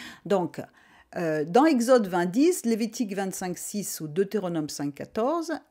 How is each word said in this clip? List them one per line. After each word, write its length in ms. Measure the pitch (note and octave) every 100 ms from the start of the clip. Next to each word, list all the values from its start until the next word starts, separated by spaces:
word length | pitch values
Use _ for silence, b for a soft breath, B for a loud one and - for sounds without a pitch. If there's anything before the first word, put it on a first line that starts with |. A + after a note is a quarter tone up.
| B B
Donc, 380 | F3 G3 D#3+ - - b b b b -
euh, 280 | E3 D#3
dans 220 | D3+ G#3 D#4+
Exode 400 | B3 A#3 B3+ F#3+
vingt 200 | F3+ F3
dix, 380 | G#3 E4 F4
Lévitique 500 | A#3 G#3+ A3 - G#3
vingt-cinq 440 | G3 F#3+ - F3+ F3
six 420 | - G#3 F3+ -
ou 80 | D#3
Deutéronome 640 | D#3+ G3 G#3 F3+ E3 D3
cinq 240 | - C#3+
quatorze, 580 | - - A3 B3 E4+ D#4+ D4+ -